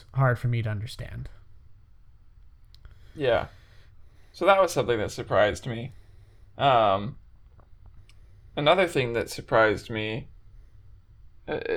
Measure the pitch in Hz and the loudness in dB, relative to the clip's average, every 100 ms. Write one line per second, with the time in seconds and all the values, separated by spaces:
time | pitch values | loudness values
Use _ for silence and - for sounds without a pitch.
0 | - 131 135 117 120 117 113 104 117 - | -8 0 0 0 -2 -2 -4 -6 -8 -12
1 | - 117 131 - - - - - - - | -12 -12 -14 -16 -20 -20 -20 -20 -20 -20
2 | - - - - - - - - - - | -20 -20 -20 -20 -20 -20 -20 -20 -20 -20
3 | - - 131 107 - - - - - - | -18 -4 0 0 -2 -12 -20 -20 -20 -20
4 | - - - - 180 196 175 147 113 113 | -20 -20 -20 0 4 6 4 0 0 0
5 | 98 - - 101 104 90 131 117 110 - | -2 -6 0 2 2 0 -6 -8 -10 -14
6 | - - - - - - 135 120 107 98 | -20 -20 -20 -20 -16 -2 2 4 4 2
7 | 104 - - - - - - - - - | -2 -12 -20 -20 -20 -20 -20 -20 -20 -20
8 | - - - - - 156 147 185 175 143 | -20 -20 -20 -20 -14 0 4 4 2 0
9 | 123 117 - - - 117 110 101 - 110 | 0 -2 -4 -8 0 4 4 2 -4 -6
10 | 107 110 - - - - - - - - | -6 -6 -10 -18 -20 -20 -20 -20 -20 -20
11 | - - - - - 151 - | -20 -20 -20 -18 -10 -8 -6